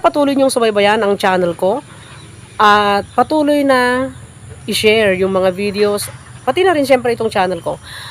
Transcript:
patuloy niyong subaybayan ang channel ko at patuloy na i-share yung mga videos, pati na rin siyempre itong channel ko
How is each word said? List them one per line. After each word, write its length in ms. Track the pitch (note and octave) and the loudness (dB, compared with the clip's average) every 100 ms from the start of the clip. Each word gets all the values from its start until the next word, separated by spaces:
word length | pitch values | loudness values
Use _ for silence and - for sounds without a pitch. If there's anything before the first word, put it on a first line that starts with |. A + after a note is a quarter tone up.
patuloy 340 | E4+ D4+ C#4 C#4 | 0 0 0 2
niyong 160 | C4+ | 0
subaybayan 480 | B3+ A3+ G#3 G3+ A3 | 2 0 2 2 2
ang 140 | G3+ | 0
channel 420 | G3+ G3+ F#3 F3 E3+ | 0 0 0 -2 -2
ko 240 | F#3 B3+ - - - - - - - - | -2 -2 -8 -20 -20 -20 -20 -20 -12 0
at 460 | G#3+ G#3 G3+ G3+ G3 | 4 4 2 -2 -2
patuloy 480 | - B3 D#4 D4 D4 | -2 0 2 2 2
na 500 | C#4 C4 B3 B3 C4 C4 - - - - - | 2 2 2 -2 -4 -10 -20 -20 -20 -16 -8
i-share 480 | G3 G#3+ A3 G#3 F#3 | -2 2 2 2 0
yung 160 | F#3+ | 0
mga 160 | F#3+ F#3 F#3 | 0 0 -2
videos, 540 | G3+ G3 G#3 G#3 - - - - | -4 -2 -2 -2 -8 -16 -20 -10
pati 220 | - C4 F#4 | -4 0 2
na 100 | D#4+ | 2
rin 80 | |
siyempre 320 | C4+ B3+ A#3+ A#3 | 2 2 0 -2
itong 160 | A3+ | -2
channel 320 | G#3+ F#3 E3+ | -2 -2 -2
ko 160 | D3+ D3 - - - | -6 -10 -12 -18 -18